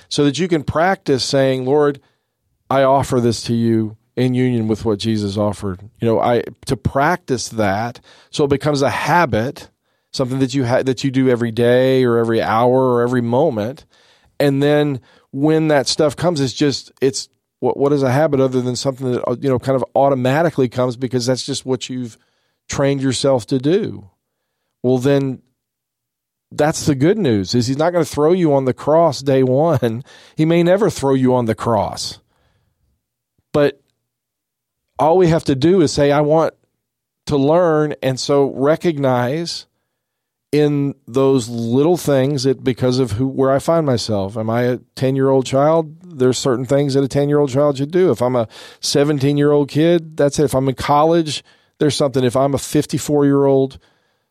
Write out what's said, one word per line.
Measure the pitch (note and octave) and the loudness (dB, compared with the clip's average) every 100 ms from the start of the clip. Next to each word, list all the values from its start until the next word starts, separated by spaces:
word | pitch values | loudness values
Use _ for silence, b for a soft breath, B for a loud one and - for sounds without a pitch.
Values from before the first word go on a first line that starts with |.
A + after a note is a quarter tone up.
| B | B
so | - | 0
that | C#3+ C3 | 0 0
you | F3+ | -2
can | E3 | -2
practice | C3 D3+ F3 F#3+ - C3 | -2 0 0 0 -2 -2
saying, | - C#3 C3+ C3 | 0 0 0 0
"Lord, | B2+ D3 D3 C#3 _ _ _ _ _ _ - | 0 2 2 -2 _ _ _ _ _ _ -4
I | C3+ | 0
offer | C3+ C#3 - C3 | 2 2 2 0
this | A#2 A2 | 0 -2
to | - | -2
you | A#2 A#2 A2 G#2+ G#2+ _ | 0 2 0 -2 -8 _
in | - B2+ | -4 -2
union | B2+ B2+ A#2+ A2 | 0 0 0 -2
with | G#2+ | -2
what | A#2 G2+ | -2 -2
Jesus | A2+ A2 G#2 G2 | -2 -2 -2 -2
offered." | G#2 G2 G2+ F2+ G2+ - | -4 -4 -8 -10 -14 -6
You | A#2 | -2
know, | A2 | 0
I, | A#2 A#2+ - - - | 0 -2 -4 -10 -8
to | C3+ | -4
practice | - C#3 D3 F3 - B2 - | -2 0 0 -2 -4 -6 -6
that | A2+ G#2 G2 A#2 B2 _ b b | -2 -2 -2 -6 -10 _ b b
so | - | -2
it | C#3+ | 0
becomes | C#3 D3+ C#3+ | 0 0 0
a | C3+ | 0
habit, | G2 - E3+ D#3+ G#2+ A#2+ - - _ _ _ _ | -2 0 0 2 0 -4 -8 -18 _ _ _ _
something | - B2+ C3 | -6 -4 -2
that | C3 | -2
you | C3+ | -2
ha-, | A#2+ B2 | 0 0
that | C3 B2+ | 0 -2
you | C#3 | -2
do | C3 C3 | 0 2
every | A#2+ A#2 | 2 -2
day | A2 A#2+ B2 C3 C3 | 0 2 4 2 2
or | B2+ A#2 | 2 2
every | A2+ A2+ | 0 0
hour | F2 A2 B2 B2+ C3 | 0 0 2 2 2
or | A#2+ | 0
every | A#2+ B2+ | 0 -2
moment. | A#2 A#2+ E3 A2+ G#2 - - b b b b b | 0 0 0 -2 -6 -10 -20 b b b b b
And | C#3+ C#3 | 0 0
then | C#3+ D3 D3 C3 - b b | 2 2 0 -4 -12 b b
when | C3+ D3+ D#3 D#3+ | -2 0 2 2
that | D3 B2 | 0 0
stuff | - D3+ - | 0 -2 0
comes, | E3+ D#3+ | -2 -2
it's | C3+ | -2
just, | - D3 B2+ - - | -2 -2 -2 -8 -4
it's, | C3 C3 - _ _ _ | -2 -2 -10 _ _ _
what, | B2+ - | -4 -2
what | C#3 | 0
is | C#3+ | 0
a | C3+ | 0
habit | C3 D#3 C3+ | 2 2 2
other | C3 B2+ | 0 0
than | B2 | -4
something | A#2+ C#3 B2 C3 | -4 -6 -4 -4
that, | B2 - A#2+ | -4 -4 -4
you | C3+ | -2
know, | B2+ | -2
kind | C3+ C3+ | 0 -2
of | A#2 | -2
automatically | - C#3 C3+ B2 C#3+ E3+ - B2+ | 0 2 2 0 0 0 0 -2
comes | C3 B2+ A#2+ | 0 -4 -4
because | C3 B2+ A#2+ | -4 -4 -2
that's | B2+ | -4
just | - C3 B2+ | -4 -8 -4
what | B2+ - | -6 -6
you've | B2+ B2 - _ _ _ _ - | -10 -10 -14 _ _ _ _ -10
trained | - C#3 C#3 | -2 0 0
yourself | C3+ A#2+ C#3 C3 - | -2 0 0 0 0
to | C3+ | -2
do? | C3+ F#3+ F3 G2 G2+ _ _ _ _ _ _ _ | 0 -2 -2 -10 -16 _ _ _ _ _ _ _
Well, | B2 B2+ | 0 2
then | B2+ C#3 C#3 B2+ _ _ _ _ _ _ _ _ _ _ _ | 2 0 0 -8 _ _ _ _ _ _ _ _ _ _ _
that's | A#2 D3 D#3+ - | -2 -2 0 -2
the | |
good | C#3 D3+ G#3 | 0 2 2
news, | E3 G#2 F#2 | 2 0 0
is | A#2+ A#2 | -2 0
he's | C3+ | 0
not | D#3+ | 0
gonna | F3 D3+ | 0 -2
throw | - D3+ | 0 2
you | F#3 E3 | 2 2
on | C#3 | 2
the | C3 | 0
cross | A#2+ - D#3+ E3 C3 | -2 0 2 2 0
day | C#3 C3+ | 0 2
one. | C3 B2+ E3 D3 A#2+ A2+ - B B B | 2 2 2 0 -2 -4 -10 B B B
He | D#3 | 2
may | E3+ | 2
never | E3+ F#3+ G#3 | 4 2 2
throw | - C#3 | 0 0
you | C3+ B2+ | 2 2
on | B2+ | 2
the | A#2 | 0
cross. | A2 - A2 F2 - - - _ _ _ _ _ _ _ _ _ _ _ _ _ | -2 0 0 -2 -6 -12 -14 _ _ _ _ _ _ _ _ _ _ _ _ _
But | D3+ C#3+ - _ _ _ _ _ _ _ _ _ _ _ - | 0 0 -2 _ _ _ _ _ _ _ _ _ _ _ -2
all | C#3+ F3 | 2 4
we | F3 | 4
have | D#3+ | 2
to | - | 0
do | C3+ D#3+ F#3+ | 0 4 4
is | C#3+ | 2
say, | - C#3+ | 2 2
"I | C#3+ | 2
want | D3 D#3+ D3+ - _ _ _ _ _ _ - | 2 2 2 -4 _ _ _ _ _ _ -4
to | D3 | 0
learn," | C3+ E3 F3 D#3 D3+ - | 2 4 4 2 0 -2
and | C3 B2+ | -4 -4
so | - C#3+ C#3 | 0 2 2
recognize | - C3+ D#3 F3+ D3 C3+ B2 B2 D#3 E3+ - - _ _ _ _ _ _ _ _ | 0 0 0 0 0 0 0 0 -4 -6 -10 -16 _ _ _ _ _ _ _ _
in | D3 D3 D3 C#3+ - - | 0 2 2 -2 -6 -6
those | A#2+ C3+ C3+ A2+ | 0 2 2 0
little | A#2 A#2 B2 D3+ F3 | -6 -2 2 2 0
things | - C#3 C3 D3 | 0 0 0 0
that | C3 C3 | -2 -2
because | B2+ A#2+ B2+ B2+ | -2 -2 0 0
of | B2+ | 0
who, | G2 C3+ | -2 -2
where | C3 C3 | 0 2
I | C3+ | 2
find | - E3 D3+ | 0 0 0
myself. | A#2+ - G#2 G2 A2+ | -2 -2 -4 -4 -6
Am | A2 | -4
I | A#2 | -2
a | B2 B2 - - | -2 -4 -8 -6
ten-year-old | C3 C3+ C3+ C3+ B2 | -2 0 2 2 0
child? | C3+ D3 E3 D#3+ D#3+ F3+ D#3 | 0 2 0 -2 -10 -12 -2
There's | B2+ B2 | 0 0
certain | C#3+ A#2+ | -2 -2
things | B2+ C#3 C#3+ | 0 0 0
that | C3+ | 0
a | C#3 | 0
ten-year-old | C#3+ C#3+ D3 D3 | 0 0 0 0
child | B2+ D3 C3+ | 0 0 -2
should | C#3+ | -2
do. | F3+ F3+ | 0 0
If | A#2 | 0
I'm | B2 | 0
a | B2+ A2+ B B B | -2 -4 B B B
seventeen-year-old | - D3 C#3+ D3 C#3 D3 D3 D3 C#3 | -4 0 0 0 0 2 2 2 0
kid, | C#3+ E3 F3 D#3+ D#3 | 0 2 2 -2 -2
that's | C#3+ - | -2 0
it. | C#3+ | 0
If | |
I'm | C3 C3+ | 0 -2
in | |
college, | B2 - D3 D#3+ E3+ D#3 C3 - b b b | -2 0 2 4 2 -2 -6 -12 b b b
there's | D3+ | -2
something. | C3 D3 B2+ | 0 -2 0
If | B2+ | 0
I'm | B2+ C#3 | 2 0
a | C3+ | -2
fifty-four-year-old | - D3+ C#3+ D#3+ - D3 C#3+ C#3 C#3 C3+ C3+ - _ _ _ _ _ | -2 -2 -2 -4 -2 2 2 2 4 2 0 -6 _ _ _ _ _